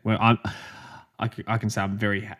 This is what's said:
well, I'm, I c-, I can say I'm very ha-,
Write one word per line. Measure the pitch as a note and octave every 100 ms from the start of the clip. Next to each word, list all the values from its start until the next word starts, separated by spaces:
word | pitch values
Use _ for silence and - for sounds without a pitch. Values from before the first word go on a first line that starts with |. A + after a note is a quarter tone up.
well, | A2+ A2
I'm, | A2+ A2+ - - - - - - - -
I | A2+
c-, | - -
I | A2+
can | G#2+
say | G#2
I'm | G2 G2
very | G#2 G2
ha-, | G#2+